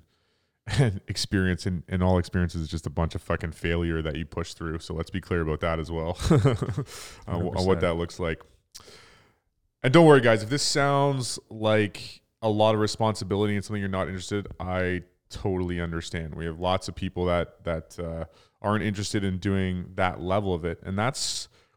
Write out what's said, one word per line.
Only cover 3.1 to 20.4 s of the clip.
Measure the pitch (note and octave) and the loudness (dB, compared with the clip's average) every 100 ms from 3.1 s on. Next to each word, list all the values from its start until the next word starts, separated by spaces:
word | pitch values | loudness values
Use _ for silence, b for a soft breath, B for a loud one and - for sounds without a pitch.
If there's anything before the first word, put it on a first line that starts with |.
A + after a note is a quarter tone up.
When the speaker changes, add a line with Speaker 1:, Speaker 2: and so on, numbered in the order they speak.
| F#2+ | -4
Speaker 1:
of | |
fucking | - E2+ E2 | -6 -4 -6
failure | D#2 E2+ E2+ E2+ D#2+ | -4 -2 0 0 -2
that | D#2 D2+ | -2 -6
you | E2 | -6
push | - E2 | -8 -8
through. | - E2 D#2+ | -8 -8 -8
So | - | -6
let's | E2 E2 | -8 -6
be | F#2 | -6
clear | - F2+ | -2 -2
about | D#2 D2+ | 0 -2
that | E2+ E2 | -2 -2
as | D#2+ | -4
well, | E2 D#2+ F2+ | -4 -4 -2
<laughs> | - | 4
uh, | D3+ | 6
wh-, | A#2+ A#2 - G#2+ A#2 - - - - | 4 2 -2 -6 -8 -12 -18 -14 -6
on | F2 F2 | -4 -2
what | F2+ | 0
Speaker 2:
Hundred | |
percent. | F#2 F2+ | 2 4
Speaker 1:
that | F2 E2 | 2 0
looks | E2+ - | -4 -4
like. | E2+ E2 - _ _ - B B B B B B B _ _ _ | -6 -6 -10 _ _ -20 B B B B B B B _ _ _
And | B2+ | 6
don't | D3 D#3+ | 10 10
worry, | C#3+ | 10
guys, | A#2+ A2+ | 8 4
if | G#2 | 2
this | C#3 | -2
sounds | - D3+ C#3 C#3 C#3+ C3+ A#2+ - - | 0 2 2 4 2 0 -4 -8 -12
like | A2 G#2+ G#2+ G#2 - - - _ - | -2 2 4 2 -2 -16 -18 _ -4
a | A2+ | 0
lot | G#2 G#2+ G#2+ | 4 4 4
of | |
responsibility | G#2+ - A2 G#2 F#2 G2 G#2 G2+ | 0 0 0 0 -2 0 2 0
and | F#2+ | -4
something | G#2 | -4
you're | G2 | -2
not | F#2 E2+ | -2 -4
interested, | F#2 F2+ G2+ F#2+ - | -6 -4 -4 -4 -8
I | F2+ F#2 F2+ F2+ - _ - | -4 0 0 -2 -6 _ -16
totally | - G#2 F#2 F2+ F2 | -6 -2 -2 -2 -4
understand. | E2+ E2 - F2 D#2+ C#2+ | -4 -4 -6 -8 -8 -8
We | E2 | -8
have | E2 | -2
lots | F2+ F#2 - | 0 0 -2
of | |
people | - F2+ F2+ F2+ | -8 -6 -2 0
that, | F2 E2 - | 0 -2 -6
that, | - E2 - - | -6 -6 -8 -10
uh, | E2+ E2 D#2+ b b b | -8 -8 -10 b b b
aren't | G2+ G#2 | 0 0
interested | G2 G#2 G2+ G#2+ | 0 -2 -2 -2
in | G2 F#2 | 0 -2
doing | G2+ G2 F#2 F2+ F2+ F#2 | 0 0 0 -4 -6 -2
that | F#2 - | -2 -2
level | F2 G2 | -2 0